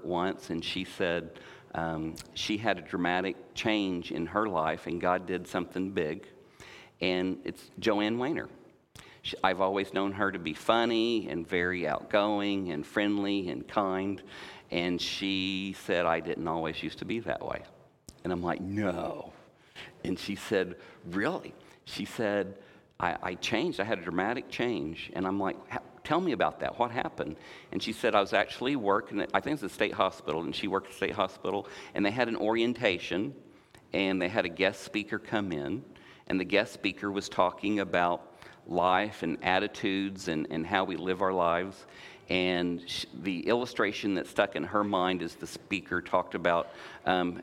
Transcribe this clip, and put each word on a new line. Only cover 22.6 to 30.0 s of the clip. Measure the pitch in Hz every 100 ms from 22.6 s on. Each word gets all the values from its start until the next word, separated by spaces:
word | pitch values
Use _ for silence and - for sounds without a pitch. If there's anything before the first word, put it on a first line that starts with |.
| - - _ -
I, | 90 -
I | 90 90
changed. | - 113 165 95
I |
had | 104 98
a |
dramatic | 85 87 101 123 -
change. | - 120 95 76 80 -
And | - 95
I'm | 98
like, | 95 - -
"H-, | - - -
tell | - 160
me | 180
about | 101 80 -
that. | 67 -
What | 120
happened?" | 113 - - 78 78 - - -
And | 101
she | -
said, | 107 117 104
"I |
was | 98
actually | 104 104 - 123 143
working | 101 101 - 101
at, | -
I | 98
think | 135
it's | 151
the | 95
state | - 104
hospital," | 107